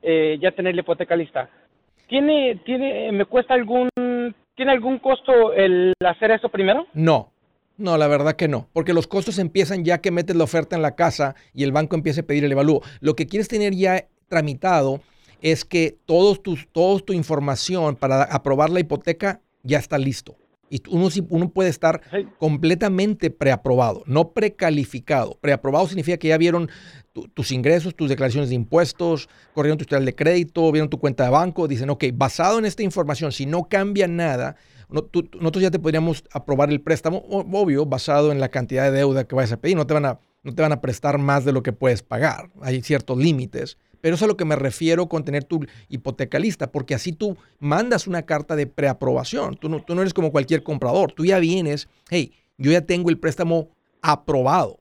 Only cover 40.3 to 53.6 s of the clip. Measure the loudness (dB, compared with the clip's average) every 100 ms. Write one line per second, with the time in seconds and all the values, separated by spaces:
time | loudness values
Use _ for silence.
40.3 | _ -14 -2 0 0 -4 -4 -2 0 2
41.3 | 2 2 0 -2 0 0 0 -4 -2 -2
42.3 | -2 -12 -12 -6 -6 -2 -2 -2 0 2
43.3 | 2 -4 -8 -10 -14 _ _ -2 0 0
44.3 | 0 -2 -2 -2 -2 0 0 0 -4 -4
45.3 | -6 -4 -6 -6 -14 _ -10 -10 -8 -4
46.3 | -2 -2 -4 -6 -8 -6 -6 -6 -6 -6
47.3 | -6 _ _ -2 0 0 -2 -2 -6 -2
48.3 | -4 -2 -4 -4 -2 -2 0 -2 -2 -4
49.3 | -6 -6 -6 -6 -8 -6 -2 -2 0 0
50.3 | 0 0 -2 -2 -4 0 2 0 0 0
51.3 | 2 2 0 -2 -6 -10 _ _ -4 -4
52.3 | _ _ _ 2 2 2 -2 0 0 -2
53.3 | -2 0 0